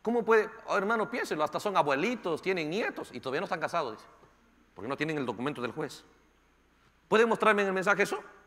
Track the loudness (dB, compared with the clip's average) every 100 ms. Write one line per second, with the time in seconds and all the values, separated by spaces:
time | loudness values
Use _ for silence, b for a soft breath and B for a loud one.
0 | 0 0 6 4 4 -8 -2 0 2 0
1 | 0 -4 -4 0 0 0 0 2 4 2
2 | 0 -2 -4 -2 -2 -2 -2 -2 -4 -6
3 | -12 -8 -4 -4 -4 -4 -2 -2 -4 -8
4 | -18 -20 -20 _ _ _ _ -12 -8 -4
5 | -2 -2 -4 -4 -6 -4 -8 -6 -10 -10
6 | -20 _ _ _ _ _ _ _ _ _
7 | _ 4 4 4 4 4 2 0 2 2
8 | 2 -2 -10 -20